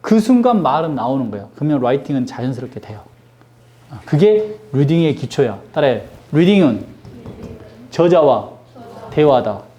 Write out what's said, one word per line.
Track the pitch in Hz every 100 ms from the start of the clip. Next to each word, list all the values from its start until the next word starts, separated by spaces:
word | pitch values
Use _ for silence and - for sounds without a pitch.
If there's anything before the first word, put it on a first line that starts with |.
그 | - 220
순간 | 220 247 240 226
말은 | 147 147 160
나오는 | 139 113 135 117
거야. | 101 101
그러면 | - 151 147
라이팅은 | 123 139 143 139 123
자연스럽게 | - 123 123 123 -
돼요. | - 107 - _ _ _ _ _ _ _ _
아, | - -
그게 | 147 202 214 214 - -
리딩의 | 135 139 165 165 131
기초야. | 120 - 127 98 -
따라해. | - 143 113 - - -
리딩은 | 147 175 202 156 107 - - - - - - - - - - -
저자와 | - 170 175 147 117 - - - - - - -
대화다. | - 151 127 107 98 -